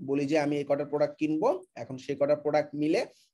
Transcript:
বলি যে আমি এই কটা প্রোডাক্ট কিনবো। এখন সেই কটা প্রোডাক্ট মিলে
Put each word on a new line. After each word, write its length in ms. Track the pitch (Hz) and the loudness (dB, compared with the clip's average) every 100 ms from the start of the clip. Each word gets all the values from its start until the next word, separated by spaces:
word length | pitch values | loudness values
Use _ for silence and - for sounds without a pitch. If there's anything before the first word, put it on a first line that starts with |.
বলি 240 | 135 139 143 | -4 -2 2
যে 140 | 156 | 2
আমি 180 | 143 147 | 2 0
এই 80 | 139 | 0
কটা 180 | 139 135 | -2 0
প্রোডাক্ট 320 | 147 147 - | 0 0 0
কিনবো। 440 | 151 156 226 370 - - | 0 2 2 0 -6 -14
এখন 220 | 120 131 | -10 -10
সেই 180 | - 139 | -6 0
কটা 200 | 143 147 | 2 2
প্রোডাক্ট 400 | 147 151 147 147 | 2 0 0 0
মিলে 300 | 151 190 - _ _ | 0 0 -2 _ _